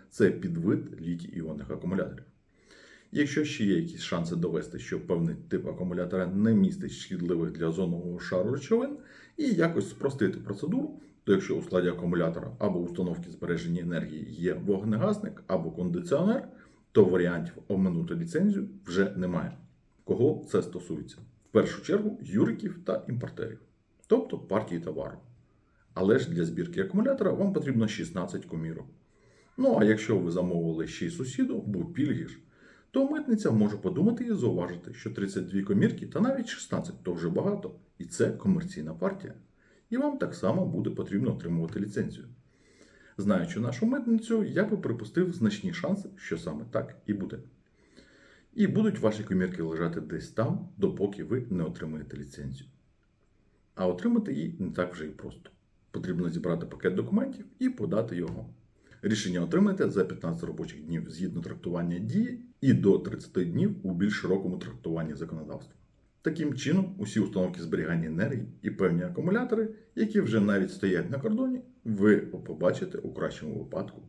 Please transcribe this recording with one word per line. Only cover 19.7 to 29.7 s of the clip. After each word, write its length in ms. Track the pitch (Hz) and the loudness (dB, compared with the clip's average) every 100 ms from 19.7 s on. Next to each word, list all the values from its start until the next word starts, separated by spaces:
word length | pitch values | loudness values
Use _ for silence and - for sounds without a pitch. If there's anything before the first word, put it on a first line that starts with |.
| _ _ _ | _ _ _
Кого 400 | - 98 139 - - | -2 4 4 2 0
це 140 | 98 | 0
стосується? 540 | - - - - - - - _ _ | 0 -6 -8 -8 -8 -16 -20 _ _
В 40 | |
першу 300 | 110 87 - | 4 4 0
чергу 360 | - 196 208 - | 0 2 0 -4
юриків 560 | 82 98 202 - 202 - | -2 2 2 0 -6 -6
та 200 | - - - | -4 -4 -4
імпортерів, 500 | - - - - - - _ _ _ - | -6 -6 -6 -8 -10 -18 _ _ _ 2
тобто 320 | 220 - - | 2 2 -6
партії 420 | 85 98 - 87 | -2 -2 0 -4
товару. 380 | 82 76 - - - - _ _ _ _ _ | -4 -6 -6 -10 -18 -20 _ _ _ _ _
Але 240 | - 95 131 | 2 6 6
ж 120 | 127 | 4
для 140 | 85 | 0
збірки 380 | 82 - 85 - | 0 -2 -2 -2
акумулятора 500 | 95 190 262 269 196 | 0 2 4 4 2
вам 200 | - 196 | 2 2
потрібно 360 | 160 135 117 104 | 0 0 2 2
шістнадцять 560 | - 82 90 90 90 | 0 -6 -4 -4 -6
комірок. 420 | - 82 80 80 - - _ _ _ _ _ - | -6 -6 -6 -8 -12 -20 _ _ _ _ _ 0
Ну 200 | 262 | 4